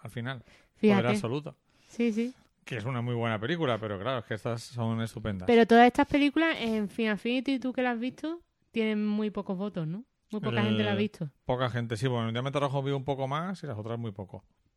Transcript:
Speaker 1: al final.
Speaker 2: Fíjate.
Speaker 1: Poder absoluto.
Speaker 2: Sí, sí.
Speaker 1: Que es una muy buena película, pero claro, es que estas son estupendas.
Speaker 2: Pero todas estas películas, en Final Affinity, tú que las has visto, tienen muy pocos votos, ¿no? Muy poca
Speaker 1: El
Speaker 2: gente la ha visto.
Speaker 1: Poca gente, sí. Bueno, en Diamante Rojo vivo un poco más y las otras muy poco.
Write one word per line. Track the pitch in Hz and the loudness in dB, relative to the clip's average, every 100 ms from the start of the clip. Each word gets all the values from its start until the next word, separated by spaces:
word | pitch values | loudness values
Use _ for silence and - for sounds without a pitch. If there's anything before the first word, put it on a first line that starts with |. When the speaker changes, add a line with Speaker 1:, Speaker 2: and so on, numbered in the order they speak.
Speaker 1:
al | 110 | -12
final. | 120 117 131 - - _ _ | -8 -8 -8 -14 -20 _ _
Speaker 2:
Fíjate. | 214 196 | 4 6
Speaker 1:
Poder | - 214 | 4 2
absoluto. | 113 143 151 - _ _ _ | 0 -4 -6 -14 _ _ _
Speaker 2:
Sí, | - 233 | -2 0
sí. | 214 240 - _ _ - | 0 -4 -6 _ _ -10
Speaker 1:
Que | 120 | -8
es | 110 | -4
una | 123 | -4
muy | 120 120 | -2 -2
buena | 117 110 | 0 0
película, | 117 170 147 110 | -2 0 0 0
pero | 107 98 | -2 -4
claro, | 110 131 | -2 -4
es | - | -4
que | |
estas | 107 117 117 | -6 -4 -6
son | - 120 113 113 | -6 -4 -2 0
estupendas. | 113 - 110 95 90 | -4 -6 -6 -2 4
Speaker 2:
Pero | 233 226 | 6 8
todas | 233 247 | 8 8
estas | - 285 | 6 2
películas, | 285 285 311 330 311 | 2 2 2 2 0
en | 226 220 202 | -2 -2 -2
Final | - 220 | -2 -2
Affinity, | 208 233 254 254 262 | -2 -2 -2 0 -2
tú | 254 | -2
que | 254 | -2
las | 254 | -2
has | 233 | -2
visto, | 247 247 311 339 - _ _ | -6 -6 -8 -8 -12 _ _
tienen | 226 220 214 214 | -2 0 0 0
muy | 208 214 | 0 -2
pocos | 208 196 185 | -4 -4 -4
votos, | 202 196 156 | -4 -4 -4
¿no? | 185 - _ _ | -6 -10 _ _
Muy | 208 | -6
poca | 214 226 | -2 0
Speaker 1:
El | 214 | 2
Speaker 2:
gente | 214 | 2
la | 208 | 2
ha | 202 | 0
visto. | 214 - 151 - - | -2 -4 -10 -6 -2
Speaker 1:
Poca | 127 127 | 0 0
gente, | 120 117 107 | 0 -2 -2
sí. | 131 | 0
Bueno, | 120 113 | 0 0
en | |
Diamante | 117 135 143 | -2 -2 0
Rojo | 139 139 | 0 0
vivo | 135 139 | -2 -2
un | 135 | -2
poco | 135 131 | -4 -2
más | 147 180 185 | -2 -4 -6
y | 147 | -8
las | 104 | -6
otras | 110 117 | -6 -4
muy | 117 | -6
poco. | 101 92 98 - _ _ | -8 -10 -14 -18 _ _